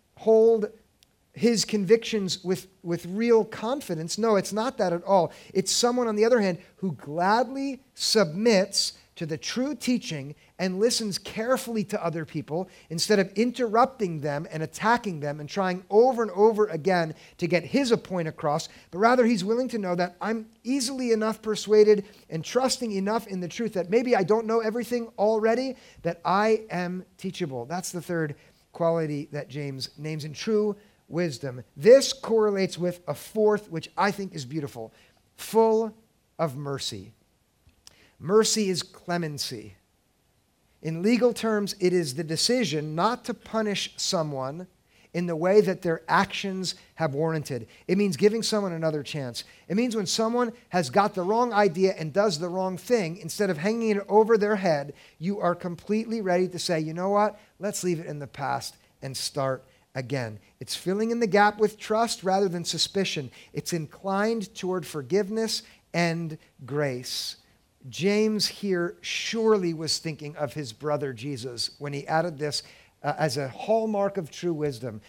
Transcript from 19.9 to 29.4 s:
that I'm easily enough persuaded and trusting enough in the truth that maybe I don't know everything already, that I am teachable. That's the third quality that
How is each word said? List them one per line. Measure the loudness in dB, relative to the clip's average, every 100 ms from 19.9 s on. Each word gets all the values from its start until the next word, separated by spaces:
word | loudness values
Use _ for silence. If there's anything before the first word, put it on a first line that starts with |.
that | 0 -2 -4
I'm | -6 -6 -8 _
easily | -4 -2 -2 -4 0
enough | 0 0 -2
persuaded | -4 -4 4 8 8 6 2 -14 -10
and | -8
trusting | -4 0 0 -2 -4
enough | -2 -2 -2 -4
in | -6
the | -6
truth | -6 -4
that | -4 0
maybe | 0 4
I | 2
don't | 4 2 2
know | 0
everything | 0 -2 -2 -2 -4 0
already, | 2 4 2 2 -2 -6 -16 -8
that | -6 -4
I | 0 2 4 2 0
am | -4 -4 -6 -10 _
teachable. | -10 -6 -6 -6
That's | -6 -8 -6
the | -8
third | -4 -2 -2 -4 _ _ _
quality | -2 0 2 -2 -4 -6
that | -10